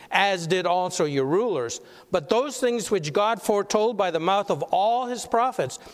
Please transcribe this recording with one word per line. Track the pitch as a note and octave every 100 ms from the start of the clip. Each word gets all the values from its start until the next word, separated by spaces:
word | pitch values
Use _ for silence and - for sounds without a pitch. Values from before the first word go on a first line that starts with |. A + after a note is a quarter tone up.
| -
as | - G3+ F#3+ E3
did | F#3
also | F3+ F3+ F3+ -
your | D3+ C#3 C3+
rulers. | F3+ A#3+ D3+ A#2 - - - -
But | F3+ D3
those | A3 C#4+ -
things | B3 A#3+ -
which | G3 D3+
God | G3 G#3 A3+
foretold | - G3+ G3 G#3+ A3 G#3
by | F#3
the | E3
mouth | E3+ G3+ G3
of | D#3
all | E3 F3 G#3+ A#3+ B3
his | A#3+ -
prophets, | A#3 B3+ - C3 - -